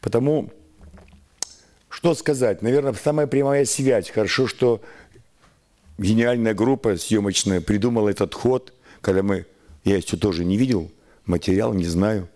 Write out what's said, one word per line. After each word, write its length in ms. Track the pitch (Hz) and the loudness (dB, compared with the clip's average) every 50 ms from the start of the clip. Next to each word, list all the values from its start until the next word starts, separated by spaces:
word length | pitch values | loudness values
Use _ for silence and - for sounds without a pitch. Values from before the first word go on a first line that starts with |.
Потому, 500 | - - 98 117 127 143 151 151 - - - - - _ _ _ - - - - - - - - _ _ _ _ - - - - _ _ _ _ _ _ | -6 0 0 0 0 2 0 -2 -4 -6 -14 -20 -20 _ _ _ -20 -20 -20 -20 -20 -20 -20 -20 _ _ _ _ -16 -16 -16 -20 _ _ _ _ _ _
что 260 | - - - 170 160 | -20 -2 0 0 0
сказать, 460 | - - - 151 131 123 117 98 - | 0 0 -2 0 0 0 0 0 0
наверное, 320 | - 113 127 143 139 139 120 | -2 0 0 2 0 0 -4
самая 340 | 95 - 151 151 151 147 139 | -2 -2 -2 0 0 0 0
прямая 380 | - 139 139 139 139 143 143 | 0 0 0 2 2 0 0
связь. 440 | 127 - - 139 131 127 107 87 - | 0 -2 -2 2 2 2 2 0 -2
Хорошо, 380 | - - 107 - - - 131 117 | -2 -2 0 0 2 0 0 -2
что 340 | - - 127 123 117 104 - - - - - _ _ - - _ _ _ _ _ _ _ _ _ _ _ _ - - - | 0 0 2 2 2 0 -2 -14 -20 -20 -20 _ _ -20 -20 _ _ _ _ _ _ _ _ _ _ _ _ -20 -10 -4
гениальная 560 | 98 95 110 113 117 120 123 120 113 113 110 | -2 0 2 2 2 2 2 2 0 0 0
группа 440 | 92 110 123 135 - - 113 101 82 | 2 2 0 0 0 0 -2 -2 -2
съемочная 640 | - - 110 107 101 101 92 - - 101 95 90 | -2 0 0 0 2 0 -2 -2 0 0 0 0
придумала 480 | 82 82 101 104 98 123 120 113 107 104 | 0 0 -2 0 0 0 0 0 0 0
этот 240 | 98 - 98 - - | 0 0 -2 -4 -4
ход, 380 | - - 120 127 127 - - _ _ _ - - - | -2 0 0 0 0 -2 -8 _ _ _ -20 -20 -8
когда 200 | _ - 95 95 95 | _ 0 0 2 2
мы, 220 | 98 98 92 90 _ _ _ _ _ - - _ | 0 -2 -4 -4 _ _ _ _ _ -20 -6 _
я 100 | 98 98 | 2 2
еще 220 | 95 85 - - 87 | 2 0 -2 -4 -2
тоже 260 | - 104 90 82 87 | 0 0 0 0 0
не 140 | 87 95 104 | 0 2 2
видел, 340 | 131 131 123 95 80 82 - _ _ _ - _ _ | 2 2 0 -2 -2 -6 -14 _ _ _ -20 _ _
материал 480 | - - - - - 92 98 110 117 113 | -2 -2 -2 0 0 0 2 2 0 0
не 120 | 95 87 | -2 -2
знаю. 420 | 85 82 87 95 107 110 104 92 85 _ | -2 0 0 2 2 0 -2 -6 -8 _